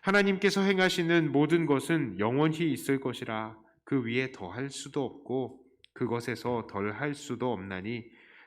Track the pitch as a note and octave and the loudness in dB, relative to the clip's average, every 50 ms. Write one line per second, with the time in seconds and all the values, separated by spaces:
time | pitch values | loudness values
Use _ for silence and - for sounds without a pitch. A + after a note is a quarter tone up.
0 | - G3 G3 G3+ G3 G3 F#3+ F#3 G3+ G3 G3 G3 F#3+ G3 G3 F#3 F#3 F3+ - - | 0 2 4 6 6 4 4 4 2 2 4 4 4 4 4 4 4 2 2 2
1 | E3+ E3 E3+ E3+ D#3+ D3+ B2+ C#3 D3+ D3 E3 E3+ E3 D3+ C#3+ C3 C3+ - E3 D#3 | 2 4 4 4 4 4 4 4 4 4 4 2 4 4 2 2 2 0 0 0
2 | C#3+ A2+ F#2 F2+ G#2 A2+ B2+ C#3+ D3+ D#3+ D#3 D#3+ E3+ D#3 C3 B2 - - C#3 C3+ | 0 -2 -2 0 0 2 4 4 4 2 2 0 0 -2 -2 -2 0 0 0 0
3 | C3+ B2+ A#2+ - B2 A#2 A2 G#2+ A2 A2 A2+ - _ _ _ _ - - C#3 C3+ | 0 -4 -6 -6 -6 -6 -6 -6 -6 -8 -10 -16 _ _ _ _ -6 -2 -2 -2
4 | A#2 A#2 A#2+ B2+ C3 B2+ - - G2 F2 F#2+ A#2+ C#3 C#3 C3+ - - C#3+ C3+ D3 | 0 0 -2 -2 -2 -4 -6 -10 -12 -10 -8 -8 -10 -8 -10 -12 -12 -8 -6 -4
5 | C3 A2+ - - - - B2 C3+ B2 A2+ - - - _ _ _ _ _ - - | -4 -4 -6 -10 -8 -6 -4 -4 -4 -6 -10 -16 -20 _ _ _ _ _ -8 -4
6 | B2+ A#2 A#2+ A#2+ A#2 B2+ A#2 - - B2 B2 A2+ G#2+ - - G2 G2+ G#2 G#2 G#2 | -4 -2 -2 -4 -4 -6 -6 -6 -4 -4 -4 -4 -6 -6 -6 -4 -4 -4 -4 -4
7 | C#3+ D3 C#3+ C#3+ - - B2 - B2+ B2+ A#2 F#2+ F#2+ F#2+ F#2+ F#2 F#2 A2 A#2+ A2+ | -6 -6 -6 -8 -10 -10 -6 -4 -4 -4 -4 -4 -6 -8 -8 -8 -8 -8 -8 -8
8 | A2 - _ _ _ _ - - - | -10 -14 _ _ _ _ -20 -20 -20